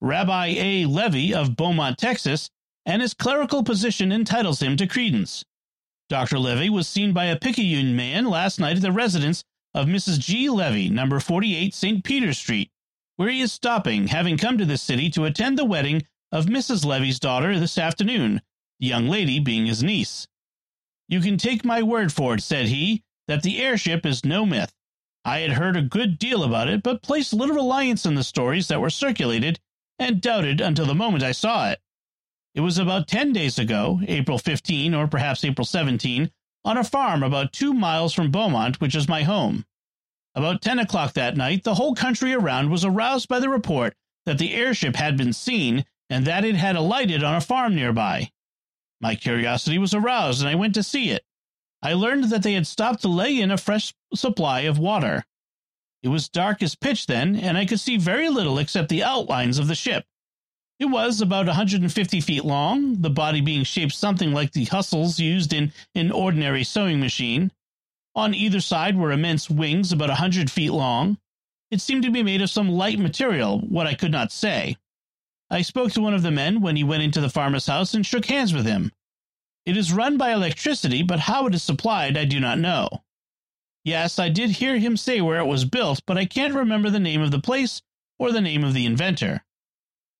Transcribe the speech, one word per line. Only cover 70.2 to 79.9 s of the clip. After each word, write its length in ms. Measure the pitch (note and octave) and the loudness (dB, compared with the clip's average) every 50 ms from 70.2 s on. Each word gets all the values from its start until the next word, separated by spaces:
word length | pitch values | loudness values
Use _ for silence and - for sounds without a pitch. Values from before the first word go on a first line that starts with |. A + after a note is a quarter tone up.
| F3 F#3 F3+ F#3 D#3 C3 | 0 2 2 0 0 0
feet 220 | - F3+ D3+ D3+ | 0 0 0 0
long. 460 | - D#3 C3+ B2+ A#2+ A#2+ D3+ G3 G#3 - _ _ _ _ _ _ _ _ _ - | 0 0 0 0 0 0 0 0 -2 -2 _ _ _ _ _ _ _ _ _ -4
It 100 | A3 F#3 | -4 -4
seemed 220 | - - C4+ C4+ B3 | -2 0 0 0 2
to 80 | B3+ | 2
be 120 | A3+ B3 A3+ | 2 2 2
made 180 | G3+ F#3+ G3 | 2 2 0
of 80 | G3 F3+ | 0 0
some 200 | - G#3+ G3+ F#3 | 0 0 0 2
light 300 | E3+ F3+ F#3+ G#3+ A3 G#3 | 2 2 0 0 0 0
material, 600 | F#3+ D#3 - - C4+ B3+ F#3+ C#3 A#2+ - C#3+ G#3 | 0 0 0 0 0 0 2 2 2 2 0 0
what 280 | - - F#3+ E3+ E3 | 0 0 0 0 0
I 60 | D3+ B2+ | 0 0
could 180 | - - E3 | 0 0 0
not 200 | D3 C#3 A#2 - | 0 0 0 -2
say. 460 | - - - G#3 E3 A#2 D2+ C#2 - - _ _ _ _ _ _ _ _ _ _ _ _ _ - | -4 -2 -2 -2 0 0 -2 -4 -6 -8 _ _ _ _ _ _ _ _ _ _ _ _ _ -4
I 120 | - F3 | -2 -2
spoke 300 | F3 - - B3+ B3 G#3+ - | -2 0 0 -2 0 0 0
to 80 | A#3 | 0
one 120 | G#3+ G#3+ G3+ | 0 2 2
of 100 | F#3+ E3 | 2 2
the 80 | E3 | 2
men 300 | D3+ C#3+ C#3 D#3+ G#3 A3+ | 0 0 0 0 2 2
when 140 | G3 E3+ D3+ | 2 2 2
he 80 | C#3+ D3 | 2 2
went 200 | C#3+ D#3 D#3 D3+ | 2 2 2 0
into 180 | D3+ D3 E3 | 0 2 0
the 80 | C#3+ C3 | 0 0
farmer's 380 | - D#3 C#3+ C#3 C#3 C3+ - | 0 0 0 2 0 0 0
house 260 | - C#3 D#3 F#3+ - - | 0 0 0 0 0 0
and 120 | A3 F#3+ | -2 -2
shook 200 | - - A#3+ G#3+ | 0 0 -2 0
hands 280 | - C4+ C#4 B3+ G3 E3 | 0 0 0 2 2 2
with 120 | C#3+ A2+ | 2 2
him. 260 | A2 G#2+ G2 - A2 - _ _ _ _ _ _ _ _ _ _ _ _ _ - | 2 0 0 -2 -4 -6 _ _ _ _ _ _ _ _ _ _ _ _ _ -4
It 120 | F3 F3+ | -2 0
is 160 | G#3+ G3+ D#3+ | 0 0 0